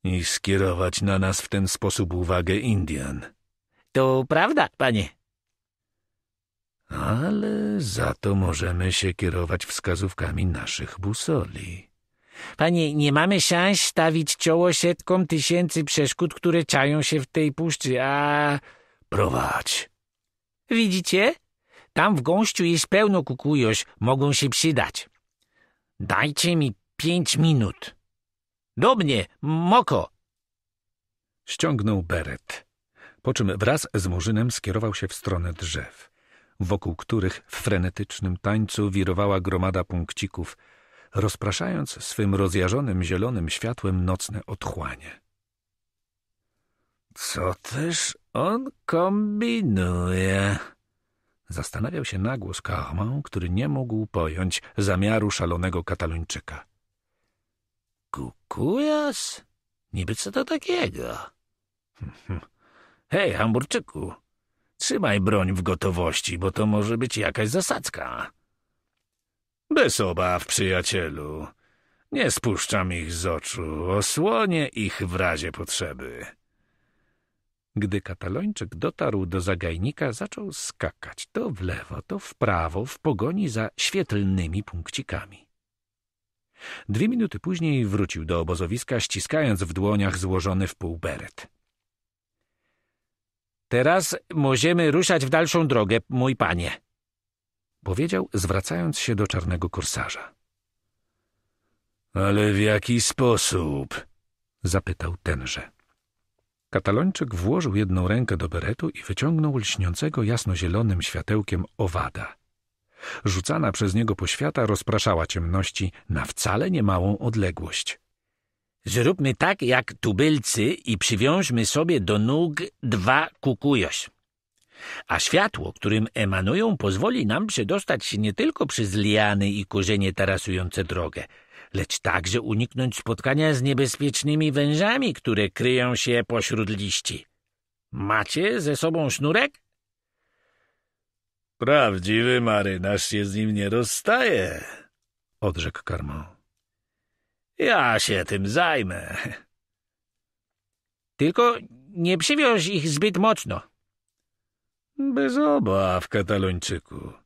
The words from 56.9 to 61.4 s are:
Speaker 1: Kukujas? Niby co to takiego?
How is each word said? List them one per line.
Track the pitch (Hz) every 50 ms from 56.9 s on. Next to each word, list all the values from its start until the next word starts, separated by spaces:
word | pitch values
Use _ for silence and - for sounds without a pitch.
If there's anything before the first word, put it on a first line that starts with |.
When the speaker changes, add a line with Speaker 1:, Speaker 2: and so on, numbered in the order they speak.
| _ _ _ _ _ _ _ _ _ _ _ _ _ _ _ _ _ _ _ _ _ _ _ _
Speaker 1:
Kukujas? | - - 64 60 - _ _ _ - - 110 147 202 262 294 302 302 302 294 285 - - - - - - _ _ _ _ _ _ _ _ _ _
Niby | - 92 90 - 110
co | - - 196
to | 202 262 269
takiego? | - 320 294 - - 359 349 294 190 - - 123 - - - - - _ _